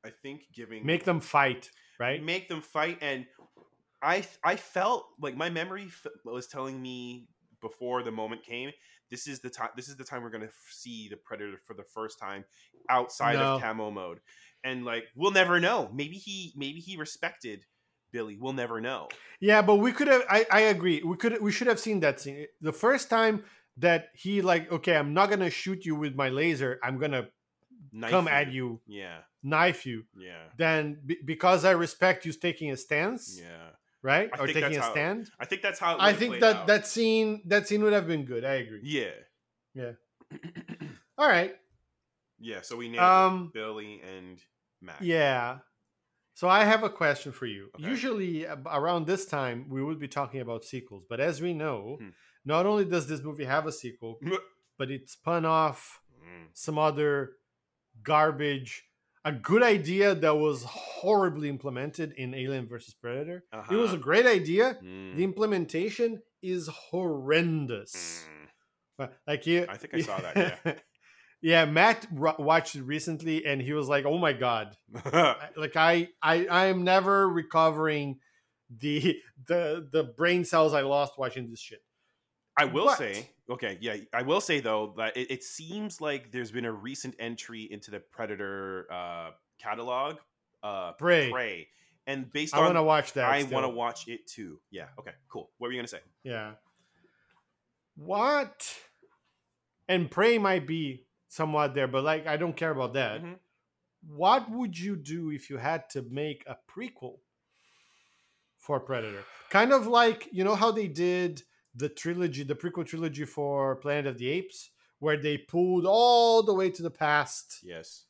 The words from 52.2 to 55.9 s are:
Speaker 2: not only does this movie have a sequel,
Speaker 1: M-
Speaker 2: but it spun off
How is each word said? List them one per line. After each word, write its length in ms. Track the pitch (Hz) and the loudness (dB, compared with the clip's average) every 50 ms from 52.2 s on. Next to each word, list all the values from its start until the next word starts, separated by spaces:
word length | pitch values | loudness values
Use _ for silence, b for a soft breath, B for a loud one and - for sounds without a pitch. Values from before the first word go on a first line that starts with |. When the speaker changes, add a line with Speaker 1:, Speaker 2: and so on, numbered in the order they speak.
| b b b b b | b b b b b
Speaker 2:
not 220 | 139 151 165 180 | 0 2 4 4
only 180 | 202 214 208 196 | 4 4 2 2
does 240 | 175 175 175 147 127 | 2 2 -2 0 -2
this 140 | 156 143 131 | -6 -8 -6
movie 220 | 151 147 147 147 | -10 -8 -8 -4
have 200 | 127 135 151 156 | 0 0 0 0
a 60 | 156 135 | -2 -8
sequel, 460 | - - 123 110 _ 117 113 113 113 131 | -8 -10 -12 -12 _ -14 -14 -12 -8 -6
Speaker 1:
M- 140 | 160 190 190 190 - _ _ _ _ _ | -4 -4 -4 -6 -10 _ _ _ _ _
Speaker 2:
but 140 | _ 139 127 | _ -6 -6
it 180 | 139 131 - - | -6 -10 -10 -16
spun 380 | - - _ 160 170 170 160 | -20 -8 _ 0 0 0 2
off 560 | 160 160 160 160 151 131 - - - | 2 4 4 4 2 0 -4 -14 -18